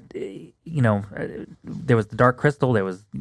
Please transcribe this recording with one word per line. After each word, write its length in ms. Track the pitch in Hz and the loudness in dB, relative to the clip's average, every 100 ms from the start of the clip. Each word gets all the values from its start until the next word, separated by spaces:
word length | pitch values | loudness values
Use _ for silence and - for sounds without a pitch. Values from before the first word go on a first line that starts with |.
| - | -10
uh, 40 | - | -12
you 640 | 208 - - _ - 160 | -12 -12 -18 _ -8 0
know, 200 | 120 101 101 - | 2 2 -2 -8
uh, 300 | - - 110 - | -8 -10 -16 -18
there 320 | - 104 - 113 | -14 -10 2 2
was 120 | 104 | 2
the 80 | 110 | 4
Dark 200 | 123 127 | 4 4
Crystal, 380 | 143 - 127 | 0 2 2
there 100 | 110 | 2
was 220 | 95 92 _ - | 0 -4 _ -16